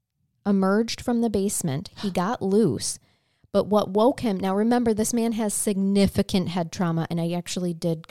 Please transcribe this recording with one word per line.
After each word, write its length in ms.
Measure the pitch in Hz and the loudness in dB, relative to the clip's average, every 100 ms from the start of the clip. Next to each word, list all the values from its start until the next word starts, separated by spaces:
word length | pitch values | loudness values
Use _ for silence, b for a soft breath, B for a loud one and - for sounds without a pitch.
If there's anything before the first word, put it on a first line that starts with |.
| _ _ _ _ - | _ _ _ _ 0
emerged 560 | 196 190 202 226 - | 2 4 2 0 -4
from 200 | - 240 | -2 0
the 80 | 233 | 0
basement. 600 | 208 196 - 170 135 190 - | 0 -2 -2 -4 -4 -6 -8
He 80 | 208 | -4
got 320 | 185 180 247 | -2 -2 -2
loose, 580 | 190 202 202 104 - - _ _ _ _ _ | 2 4 4 0 -4 -8 _ _ _ _ _
but 140 | 202 - | -2 2
what 220 | 208 196 | 0 2
woke 320 | 196 233 - | 2 2 2
him, 180 | 247 190 | -2 -2
now 160 | 190 190 | 0 0
remember, 380 | 220 240 233 | 2 2 2
this 200 | 208 220 | 0 0
man 200 | 240 226 | 0 0
has 200 | 220 214 | 0 -2
significant 960 | - - 190 196 196 196 - 196 196 175 | -2 -2 0 2 4 4 2 0 0 0
head 220 | 175 165 | -2 -4
trauma, 340 | - 175 165 165 | -2 0 0 -2
and 100 | 170 | -2
I 120 | 170 | -2
actually 400 | 175 170 - 180 | -4 -6 -4 -4
did 320 | 165 170 160 - | -2 -2 -4 -6